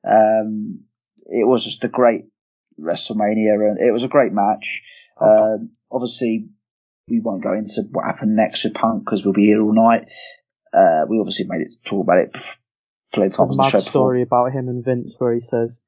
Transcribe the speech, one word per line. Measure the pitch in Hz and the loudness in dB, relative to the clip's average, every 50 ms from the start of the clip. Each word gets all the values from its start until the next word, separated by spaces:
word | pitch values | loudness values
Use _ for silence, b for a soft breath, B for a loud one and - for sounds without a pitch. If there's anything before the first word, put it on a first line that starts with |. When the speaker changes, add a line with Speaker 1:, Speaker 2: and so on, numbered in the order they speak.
| - | 0
Speaker 1:
Um, | - - 110 110 107 110 110 110 110 107 107 107 - 95 - _ _ _ _ _ _ _ _ _ | 4 4 4 6 4 2 0 0 -2 -6 -6 -8 -10 -12 -14 _ _ _ _ _ _ _ _ _
it | - 90 120 104 | -6 -2 0 2
was | 120 127 117 - | 4 2 2 0
just | 110 - - - | -6 -8 -8 -8
a | 120 | -6
great | - 120 123 117 110 101 - _ _ _ _ _ _ _ _ _ _ - | -2 2 2 2 2 0 -8 _ _ _ _ _ _ _ _ _ _ -10
WrestleMania, | 76 82 85 80 - - 110 107 104 104 110 110 107 107 107 | -6 -6 -6 -6 -6 -6 -4 -2 -2 0 0 0 2 2 2
and | 104 107 104 104 92 | 2 2 0 0 2
it | 104 123 | 2 2
was | 107 120 120 | 2 0 -2
a | 135 | 0
great | - 143 127 101 | 2 2 2 2
match. | 92 104 101 104 107 - - - - - b b b b b b b _ | 0 0 0 0 -2 -4 -6 -14 -14 -14 b b b b b b b _
Speaker 2:
Okay. | - 107 | 4 6
Speaker 1:
Um, | 107 107 110 110 110 107 117 - _ _ _ _ | 6 6 4 2 0 -4 -6 -14 _ _ _ _
obviously, | 123 127 123 117 - - 131 117 110 113 107 - _ _ _ _ _ _ _ _ _ _ _ - | -6 -6 -6 -6 -6 -4 -2 -2 -2 -4 -6 -10 _ _ _ _ _ _ _ _ _ _ _ -4
we | 117 113 | -4 -2
won't | 110 113 98 90 | -2 -4 -6 -6
go | 76 - 92 | -4 -4 -4
into | 107 107 98 - 113 101 - | -4 -4 -6 -6 -6 -6 -4
what | - 90 - | -6 -6 -4
happened | - 95 - - 107 107 | -4 -8 -4 -2 0 2
next | 107 110 107 - - - | 2 0 0 -2 -6 -6
with | 107 104 | -6 -4
Punk | - - 113 113 101 - | -2 -2 -2 -2 -4 -6
'cause | - 110 98 95 | -4 -6 -2 -2
we'll | 101 95 | 0 2
be | 104 101 | 4 4
here | 107 107 107 | 4 4 4
all | 110 107 | 4 2
night. | 104 113 113 117 117 110 - B B B B B B B B _ _ _ _ _ | 4 4 6 4 4 2 -2 B B B B B B B B _ _ _ _ _
Uh, | - - 95 87 80 78 78 - | 2 4 6 6 4 2 0 0
we | 110 113 | -2 -2
obviously | 101 - - - 95 - | -2 -4 -4 -8 -6 -6
made | 87 80 | -6 -6
it | - - - _ _ | -6 -8 -10 _ _
talk | - 101 101 90 | -6 -4 -2 0
about | - 87 92 | 2 2 2
it | - - | 2 0
bef-, | - - - - - _ _ _ _ _ _ _ _ _ _ _ | -6 -16 -16 -16 -18 _ _ _ _ _ _ _ _ _ _ _
plenty | - - 98 98 | -2 0 0 0
of | |
Speaker 2:
The | - - | 2 0
Speaker 1:
times | 92 131 | 0 0
on | 135 | 2
the | 135 | 0
Speaker 2:
mad | 135 135 | 0 2
Speaker 1:
show | 131 101 | 2 0
before. | 92 - | -2 0
Speaker 2:
story | - 143 131 131 127 123 | 0 0 2 2 0 -2
about | 127 123 127 123 123 127 | -2 0 0 0 0 0
him | 135 135 127 127 | -2 -6 -6 -6
and | 123 123 117 | -8 -6 -4
Vince | 131 127 123 - - - _ | -2 -4 -4 -4 -10 -8 _
where | 127 120 | -2 -2
he | 117 120 | -2 -2
says | 120 - - 117 117 117 120 _ _ | -4 -4 -2 -2 -2 -4 -6 _ _